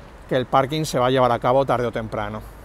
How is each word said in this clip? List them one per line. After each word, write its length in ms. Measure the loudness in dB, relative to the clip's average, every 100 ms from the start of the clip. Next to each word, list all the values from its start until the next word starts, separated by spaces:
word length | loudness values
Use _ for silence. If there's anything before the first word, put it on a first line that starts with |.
| -20 -16 -4
que 80 | -2
el 100 | 0
parking 380 | 2 2 -2
se 140 | -2 0
va 100 | 2
a 20 |
llevar 220 | 4 2
a 60 | 2
cabo 280 | 2 2 2
tarde 200 | 0 -2
o 60 |
temprano. 480 | -4 -6 -6 -6 -8 -12 -20